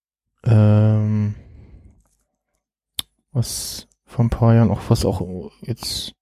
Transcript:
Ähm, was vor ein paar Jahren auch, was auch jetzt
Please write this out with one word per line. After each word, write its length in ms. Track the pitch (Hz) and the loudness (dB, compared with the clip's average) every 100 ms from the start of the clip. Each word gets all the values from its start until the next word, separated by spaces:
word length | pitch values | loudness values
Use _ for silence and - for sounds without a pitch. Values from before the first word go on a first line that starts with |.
| _ _ _ _ | _ _ _ _
Ähm, 920 | - 107 107 107 107 107 107 107 104 104 - - - - - _ _ _ _ _ _ _ _ _ _ - - _ _ | 2 4 6 4 4 2 0 -2 -2 -6 -16 -20 -20 -20 -20 _ _ _ _ _ _ _ _ _ _ -16 -16 _ _
was 560 | 131 117 - - - - _ | -6 -4 -6 -12 -14 -18 _
vor 220 | _ - 117 | _ -2 -2
ein 40 | |
paar 240 | - 117 | 2 4
Jahren 160 | 117 113 | 4 4
auch, 120 | 98 - | 0 0
was 160 | 117 - | 0 0
auch 440 | 92 90 92 - - | -4 -6 -12 -14 -16
jetzt 520 | - 117 - - - - | -12 -10 -10 -10 -12 -16